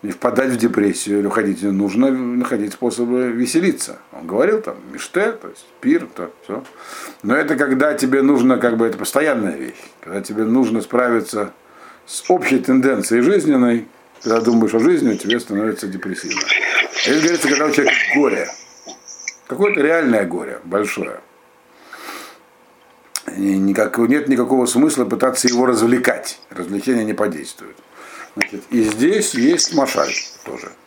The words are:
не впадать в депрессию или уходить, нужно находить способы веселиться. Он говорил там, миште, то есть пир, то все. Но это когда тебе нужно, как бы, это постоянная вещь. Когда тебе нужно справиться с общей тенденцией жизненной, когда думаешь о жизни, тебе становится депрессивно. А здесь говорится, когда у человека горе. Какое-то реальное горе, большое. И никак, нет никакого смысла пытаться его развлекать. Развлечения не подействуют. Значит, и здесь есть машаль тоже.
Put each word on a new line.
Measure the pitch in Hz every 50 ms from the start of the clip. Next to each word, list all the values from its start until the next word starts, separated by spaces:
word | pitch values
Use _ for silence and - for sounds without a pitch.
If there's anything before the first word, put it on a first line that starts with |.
| -
не | 104
впадать | 95 - - 123 117 120 131 131
в | 127
депрессию | 113 113 117 - - 104 101 90 - - 104 101 101
или | 101
уходить, | 101 98 - 107 101 95 85 95
нужно | 101 98 95 101 101 92 113 131 135
находить | 131 131 127 120 123 123 123 120 135 107 101 104 98
способы | - - 120 - 120 120 120 123 127 127 123
веселиться. | 113 117 127 117 - 160 180 190 151 - - - - - - _ -
Он | 67 80
говорил | 82 92 107 139 196 220 220
там, | 214 - - - - 62 -
миште, | - - - - 175 202 233 226
то | - - -
есть | - - - - - -
пир, | - 127 151 170 135 117 -
то | - 90 85 - _ -
все. | - 98 117 - - - - - - - - - - - - -
Но | 101 120
это | 147 147 143 143
когда | 131 143 135 131 131 143 151 147
тебе | 147 135 127 131 139 135
нужно, | 135 147 131 117 131 127 120
как | 127 120 113
бы, | 113 113
это | 113 - -
постоянная | 104 - - 139 151 156 139 117 107 95 78
вещь. | 69 65 64 - - - - - _
Когда | - - 90 98
тебе | 95 - 107 107 110
нужно | 110 113 131 131 110 110 113
справиться | 104 - - 120 123 123 117 113 104 - - 107 104 - - _ _ - - - - - - - _
с | - - - - -
общей | 180 180 - - 135 127
тенденцией | - - 131 131 127 135 131 110 98 - 113 120 120
жизненной, | 156 202 196 147 151 143 131 123 120 117 117 107 - - - - _ _ - -
когда | 113 113 113
думаешь | 113 117 113 113 110 101 104
о | 113
жизни, | 113 156 180 156 - 123 107
тебе | 98 - 98 113 120
становится | 120 - 104 101 107 110 107 - -
депрессивно. | 98 92 95 - 98 92 - - 76 - -
А | - - - - - - - - - - - - - -
здесь | 135 156 156
говорится, | 165 175 165 - 139
когда | 143 139 151
у | 151
человека | 147 147 143 135 127 - - - -
горе. | 143 147 127 - - - - - - - - - - - - - - - - - - - - - - _
Какое-то | - - 123 196 208 202 170
реальное | 135 151 165 165 160 131 117 107 98
горе, | 90 85 90 - - 60 55 -
большое. | 87 87 101 107 101 - - 90 - - - - _ _ _ _ _ _ _ _ _ _ - - - - - - - - - - - - - _ _ _ _ _ _ _ _ _ _ _ _ _ - _ - - - -
И | 95 98 98 98
никак, | 95 95 98 98 107 107 104 - 117
нет | 117 117 135 147 143 143
никакого | 135 120 123 123 131 131 123
смысла | 120 - - 147 156 151 131 123
пытаться | 101 117 101 - 131 127 - -
его | 123 120 120 127
развлекать. | 127 123 110 110 117 123 131 123 123 113 - - - - - - _
Развлечения | - - 90 85 101 101 98 131 127 117 110
не | 107 101
подействуют. | - 107 104 - 76 69 - - - - - - - - _ - - - - - - - - -
Значит, | - - - - 98 - -
и | - 120 110
здесь | 107 104 110 127 160 202 220 208 - -
есть | 127 117 - 175 - - - 170
машаль | 151 135 131 - - - - - - - - - - -
тоже. | - 131 123 - - - _ _